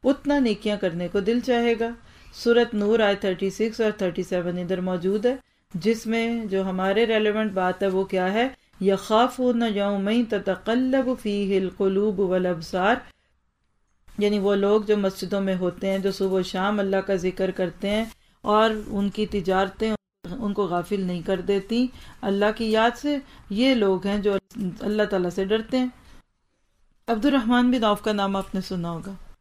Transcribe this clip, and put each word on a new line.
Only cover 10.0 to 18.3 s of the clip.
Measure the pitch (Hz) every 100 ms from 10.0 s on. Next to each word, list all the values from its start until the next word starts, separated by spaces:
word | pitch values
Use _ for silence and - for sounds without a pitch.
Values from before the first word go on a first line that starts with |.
| 196 233 226
ततक़ल्लबु | 202 196 185 - 240 262 269 247 247
फ़ीहिल | 214 202 202 196 185
क़ुलूब | 185 196 190 208 185
वल | 190 185 180
अबसार, | 170 160 185 190 254 - _ _ _ _ _ _ _ _ _ _ -
यानी | 208 208
वो | 196 202
लोग | 196 214 208
जो | 208
मस्जिदों | 196 196 185 202
में | 190 185
होते | 180 180 190
हैं, | 196
जो | 196
सुबह | 190 190 190
शाम | 185 185 190 214
अल्लाह | 196 190
का | 190 190
जिक्र | 185 180 190
करते | 180 180 165 196
हैं | 208 226 - _